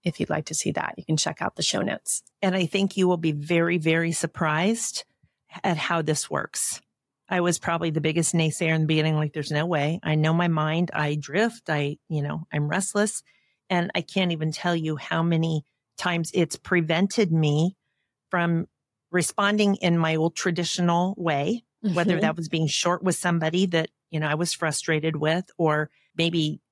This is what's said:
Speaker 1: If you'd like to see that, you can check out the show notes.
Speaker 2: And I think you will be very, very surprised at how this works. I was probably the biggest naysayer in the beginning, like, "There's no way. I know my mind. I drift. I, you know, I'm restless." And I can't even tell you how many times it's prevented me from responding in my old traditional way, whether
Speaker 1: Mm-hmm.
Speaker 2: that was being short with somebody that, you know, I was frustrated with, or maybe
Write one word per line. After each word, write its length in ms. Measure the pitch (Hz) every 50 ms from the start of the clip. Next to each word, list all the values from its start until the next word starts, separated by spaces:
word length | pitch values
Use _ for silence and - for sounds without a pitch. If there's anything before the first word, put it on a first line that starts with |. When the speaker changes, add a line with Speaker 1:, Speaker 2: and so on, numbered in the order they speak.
| _
Speaker 1:
If 160 | 180 - -
you'd 100 | 170 -
like 140 | 156 156 156
to 80 | - 160
see 160 | - - -
that, 220 | 156 156 156 - -
you 80 | - -
can 120 | - 160
check 260 | 151 - 160 156 -
out 140 | - - _
the 60 | - 175
show 180 | - - -
notes. 400 | - - - - _ - - - _ - _ _
Speaker 2:
And 120 | - 190 180
I 120 | 190 180
think 300 | - - 196 196 190 -
you 120 | 190 190 180
will 80 | 180
be 160 | 170 165 165
very, 440 | 147 147 147 160 175 165 165 165 175 175
very 340 | 151 160 160 165 165 165
surprised 920 | 160 - - 151 _ - 175 156 151 156 175 202 226 233 - - - - - _ _ _ _ _ _ _ _ _ - - -
at 120 | 190 170
how 240 | 156 - - 175 170
this 280 | 156 151 151 - - -
works. 500 | 143 139 - - - - - - - - _ _ _ _ _ _ _ _ _ -
I 100 | 190 180
was 180 | 175 175 170 -
probably 300 | - - 170 165 170 165
the 100 | 151 160
biggest 340 | 147 151 - 170 160 - -
naysayer 400 | 170 160 156 151 - 180 160 160
in 60 | 160
the 60 | 156 151
beginning, 260 | 160 156 156 160 156
like, 180 | 151 156 147
"There's 200 | - 156 147 -
no 120 | 151 147 156
way. 360 | 175 175 147 143 147 165 -
I 140 | - 160 156
know 160 | 156 151 160
my 160 | 160 170 175 170
mind. 420 | 165 156 156 156 156 170 180 165
I 220 | - - 151 147 147
drift. 560 | 151 143 - 143 190 220 233 233 - _ -
I, 280 | 156 147 143 143 147 _ _ _
you 140 | 160 151
know, 260 | 143 143 151 165 160 _
I'm 140 | - 151 147 147
restless." 540 | 160 190 190 - - 208 208 208 - - _ _ _ _ _ _ _ _ _ _
And 200 | 190 175 170 - -
I 60 | 180
can't 320 | 165 - - 190 185 175
even 180 | 170 151 156 156
tell 240 | 156 - - 175 175
you 220 | 165 160 156 156
how 260 | 143 - - 165 165
many 400 | 165 170 170 160 165 165 160 151 - _ _ _ _ _ _
times 360 | - - 180 175 170 165 - -
it's 220 | 190 170 156 -
prevented 760 | - _ - 185 175 165 156 165 165 190 196 - - 214 170
me 460 | 165 160 156 147 147 151 160 185 - _ _ _ _ _ _ _ _ _ _ _
from 360 | - 180 170 170 170 165 - _ _ _ _ _ _ _ _ _
responding 640 | - 180 160 - - - 202 202 208 214 214 202 196
in 200 | - - 175 170
my 200 | 170 160 160 160
old 180 | 156 160 165 -
traditional 800 | - - 185 170 165 170 - - - 180 175 170 170 180 190 196
way, 460 | - 180 170 151 139 143 170 233 240 _ _ _ _
whether 320 | - 208 170 175 170 202 175
Speaker 1:
Mm-hmm. 60 | 160
Speaker 2:
that 140 | 160 160 160
was 120 | 170 165 151
being 180 | - 160 160
short 380 | 147 - - - 175 175 175 -
with 100 | 185 170
somebody 520 | - - 180 170 170 160 160 165 185 196
that, 240 | 185 170 165 160 - _ _ _ _
you 80 | - 156
know, 80 | 156
I 80 | 151 147
was 180 | 156 175 170
frustrated 640 | - - 170 156 143 - - - 160 151 147 160 156
with, 340 | 147 151 156 160 180 185 _ _
or 320 | - 170 156 151 151 151 151 _ _ _ _ _
maybe 440 | - 165 170 165 165 156 151 151 - _ _